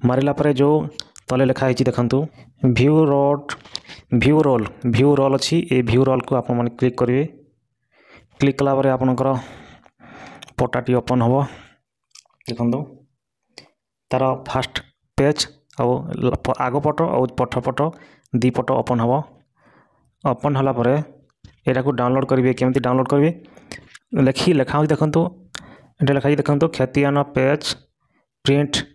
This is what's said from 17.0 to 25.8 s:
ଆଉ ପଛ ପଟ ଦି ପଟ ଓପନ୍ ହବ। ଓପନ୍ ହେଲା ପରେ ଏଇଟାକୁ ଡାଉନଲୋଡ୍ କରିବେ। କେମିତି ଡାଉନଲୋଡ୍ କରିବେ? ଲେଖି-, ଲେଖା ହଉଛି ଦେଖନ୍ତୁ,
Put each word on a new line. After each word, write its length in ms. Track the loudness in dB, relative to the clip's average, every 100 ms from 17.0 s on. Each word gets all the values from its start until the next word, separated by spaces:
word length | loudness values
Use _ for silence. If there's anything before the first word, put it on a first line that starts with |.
ଆଉ 220 | 0 0 -2
ପଛ 260 | -2 -2 -2
ପଟ 200 | -4 -2 -4 -4 -20 _ _ 0
ଦି 140 | 0
ପଟ 180 | 0 -2
ଓପନ୍ 300 | -2 0 0
ହବ। 120 | 2 0 -2 -16 _ _ _ _ _ _ _ _
ଓପନ୍ 340 | -4 -2 -2 0
ହେଲା 140 | 0
ପରେ 240 | 0 0 0 -2 -14 _ _ -20 _
ଏଇଟାକୁ 260 | -2 -2 0
ଡାଉନଲୋଡ୍ 340 | 0 0 0 2
କରିବେ। 260 | 2 2
କେମିତି 260 | 2 0 0
ଡାଉନଲୋଡ୍ 300 | 0 0 0
କରିବେ? 220 | 2 2 -2 -14 -20 -20 -20 -20 -20 _ 0
ଲେଖି-, 340 | 0 2 0 2
ଲେଖା 180 | 0 0
ହଉଛି 120 | 0
ଦେଖନ୍ତୁ, 320 | 0 0 0 -2 -6 -20 -20 -20 -20